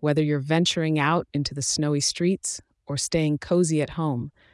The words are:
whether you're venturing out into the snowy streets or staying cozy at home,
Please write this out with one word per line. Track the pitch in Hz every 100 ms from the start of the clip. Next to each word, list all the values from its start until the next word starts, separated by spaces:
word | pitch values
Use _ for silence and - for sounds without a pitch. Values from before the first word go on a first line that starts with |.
whether | 151 147
you're | 151 147
venturing | 139 160 180 - 160 156
out | 143 170 -
into | 147 143
the | 139
snowy | - - 147 147
streets | - - 175 196 - - - _ -
or | 143
staying | - 165 156 147
cozy | - 180 170 156
at | 139
home, | - 156 123 147 _ _